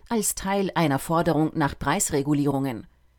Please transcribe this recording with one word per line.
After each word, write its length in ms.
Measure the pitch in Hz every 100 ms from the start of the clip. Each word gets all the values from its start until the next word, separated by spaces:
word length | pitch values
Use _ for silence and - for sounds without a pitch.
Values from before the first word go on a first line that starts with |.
| -
als 260 | 233 202 -
Teil 340 | 190 202 190 160
einer 240 | 160 170
Forderung 520 | - 165 170 147 156
nach 260 | - 139 -
Preisregulierungen. 1080 | 139 175 - 156 139 147 143 135 135 110 92 _ _